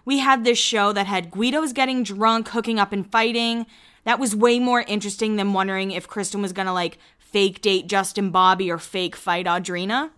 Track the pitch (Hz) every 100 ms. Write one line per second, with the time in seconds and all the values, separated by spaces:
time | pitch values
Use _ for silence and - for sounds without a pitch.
0 | 254 277 269 262 240 233 - 220 202 202
1 | 196 190 170 185 247 294 311 254 262 254
2 | 202 196 226 226 220 226 226 220 202 202
3 | 175 226 226 233 233 233 226 - - _
4 | 226 240 247 208 240 247 247 240 - 208
5 | 208 - 220 208 202 190 190 190 190 180
6 | - 208 190 202 196 190 190 180 175 -
7 | _ _ _ 208 196 185 202 190 170 202
8 | 190 208 190 185 185 185 185 170 - 190
9 | 180 - 185 175 180 180 180 175 196 254
10 | 311